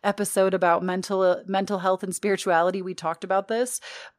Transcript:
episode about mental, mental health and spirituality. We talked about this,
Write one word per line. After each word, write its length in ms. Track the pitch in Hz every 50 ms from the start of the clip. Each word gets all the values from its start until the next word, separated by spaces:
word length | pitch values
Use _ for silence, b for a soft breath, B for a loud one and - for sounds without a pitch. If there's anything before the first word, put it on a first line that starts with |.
| B
episode 480 | 208 202 208 208 - - 202 190 190 190
about 300 | 185 185 175 170 170 175
mental, 600 | 185 180 185 180 - 208 190 190 180 180 - - 185
mental 320 | 190 190 196 185 208 185
health 220 | 175 190 190 185
and 140 | - 190 180
spirituality. 640 | - - 208 196 185 - 196 175 165 170 180 185 196
We 120 | 185 185 180
talked 320 | - 170 160 160 - -
about 240 | 185 190 190 196 -
this, 320 | 226 233 247 247 - - B B B B B B B